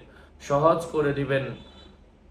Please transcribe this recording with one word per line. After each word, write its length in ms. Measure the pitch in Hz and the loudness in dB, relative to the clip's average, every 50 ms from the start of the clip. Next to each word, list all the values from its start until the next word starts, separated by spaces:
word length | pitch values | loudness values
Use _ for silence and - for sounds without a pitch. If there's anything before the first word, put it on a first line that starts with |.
| - - - - - - - - | -14 -20 -20 -20 -20 -20 -20 -12
সহজ 440 | - - 143 143 151 160 165 - - | -4 -2 0 4 4 4 4 2 -2
করে 280 | - - 156 147 143 | -4 -2 0 0 0
দিবেন। 420 | 135 139 139 127 139 135 131 - - - - - - - - - - - - - - - - - | 0 -2 -2 -2 -2 -2 -2 -4 -10 -14 -16 -20 -20 -20 -20 -20 -20 -20 -20 -20 -20 -20 -20 -20